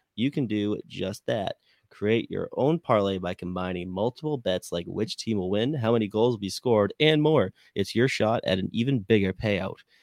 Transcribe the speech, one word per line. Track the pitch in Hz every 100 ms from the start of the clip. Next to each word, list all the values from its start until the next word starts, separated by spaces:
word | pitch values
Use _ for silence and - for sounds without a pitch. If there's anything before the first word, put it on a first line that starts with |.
| _ -
you | 127
can | 147 117
do | 104 104 104 -
just | 95 95 104 -
that. | 120 92 - _ _ _
Create | - 104 113 -
your | 95 92
own | - 135 165
parlay | - 110 98 95
by | 90
combining | 90 90 90 90 90 90
multiple | 90 113 - 151 147
bets | 95 92 -
like | 87 90
which | 92 107 -
team | - 104
will | 92
win, | 101 123
how | 151 113
many | 117 104
goals | 107 123
will | 110
be | 98
scored, | - 127 110 101 -
and | 151 156
more. | 151 156 95 - _ -
It's | 98
your | 110 135
shot | - 107 117 -
at | 95
an | 95
even | 110 123 135
bigger | 98 113 98
payout. | - 107 98 - - _ _